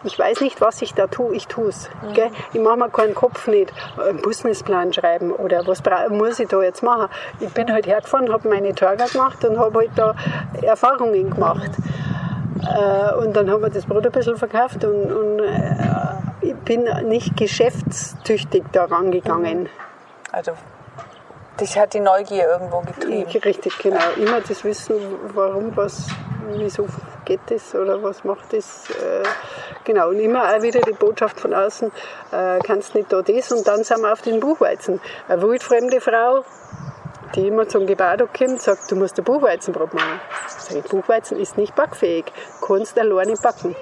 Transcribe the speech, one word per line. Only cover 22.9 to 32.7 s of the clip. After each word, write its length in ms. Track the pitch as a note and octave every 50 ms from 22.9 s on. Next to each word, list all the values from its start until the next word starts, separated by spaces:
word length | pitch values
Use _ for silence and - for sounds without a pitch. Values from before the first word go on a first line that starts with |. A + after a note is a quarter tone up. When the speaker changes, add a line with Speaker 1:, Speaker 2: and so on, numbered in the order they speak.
| - - - - A3 G#3+ F#3 E3
Speaker 1:
Ich, 160 | E3+ A3 -
richtig, 320 | G3 G3 - - F#3+ - -
genau. 220 | - G3 F#3+ F#3 E3+ E3+ E3+ -
Immer 240 | G#3+ G#3 A#3+ A#3
das 240 | - - G#3+ - -
Wissen, 300 | G#3 G#3 - - - A3 G#3+ G3+ G3 G3 - - G#3 G3
warum, 380 | G#3 G3 G3 G3 G3 G#3 A3+ A3 -
was, 300 | G3+ G3+ - - - - - - - - - - - - G#4 G#4
wieso 300 | G#4+ G4+ - - G#4 F#4+ - - - - - - -
geht 160 | - F#4+ F#3+ - -
das 260 | A#3 A3 - - -
oder 280 | G3 F#3+ G3 G3 G3 G#3+
was 220 | G3 G3 - -
macht 260 | G3 G3 G3+ - -
das. 380 | - A3 G3+ - - - - -
Äh, 340 | - - - - F2+ - G3 G3 - - - - - - - - - - -
genau, 240 | - A3 G3+ E3+ E3+
und 100 | F#3 G#3
immer 240 | A3 A3 A#3+ B3+ A#3+ - G3+
auch 80 | G#3+
wieder 200 | G#3+ A#3 A#3 B3
die 100 | A3+ A3 G#3+
Botschaft 460 | - - G#3 G#3+ - A#3 G#3+ - -
von 140 | - - -
außen, 360 | - G3 G#3 - - - A3 - - - - - - - - -
äh, 260 | F#3 F#3 F#3 F#3 F#3
kannst 340 | E3+ -